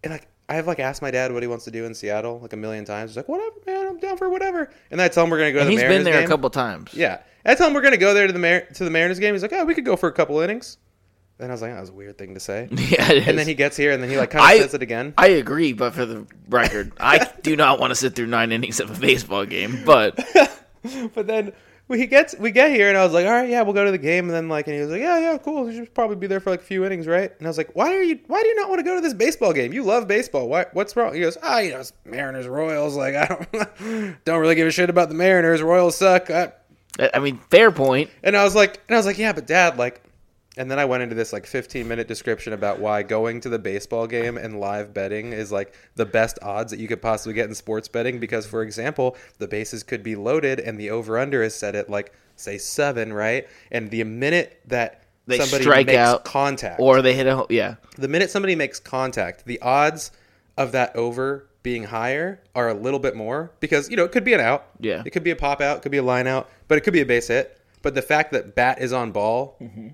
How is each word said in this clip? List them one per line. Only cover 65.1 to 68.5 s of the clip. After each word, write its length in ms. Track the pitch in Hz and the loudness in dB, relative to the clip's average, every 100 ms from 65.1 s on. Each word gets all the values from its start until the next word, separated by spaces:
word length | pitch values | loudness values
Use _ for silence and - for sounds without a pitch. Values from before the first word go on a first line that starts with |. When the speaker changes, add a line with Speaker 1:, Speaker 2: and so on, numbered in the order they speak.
Speaker 1:
could 140 | 180 | -4
be 80 | 165 | -4
a 40 | 165 | -2
pop 240 | 143 143 | -2 0
out, 220 | 143 143 | -2 -2
could 100 | 139 | -2
be 60 | 139 | -2
a 40 | |
line 240 | 127 123 127 | 0 0 0
out, 200 | 131 - _ - | -2 -6 _ 0
but 100 | 151 | 0
it 20 | |
could 100 | 208 | 2
be 60 | 170 | 0
a 40 | 127 | 2
base 200 | 120 117 | 0 0
hit. 320 | 123 135 _ _ _ | -2 -2 _ _ _
But 120 | 143 | -4
the 60 | 131 | -4
fact 300 | - 151 151 | 0 0 0
that 220 | 131 - | -4 -4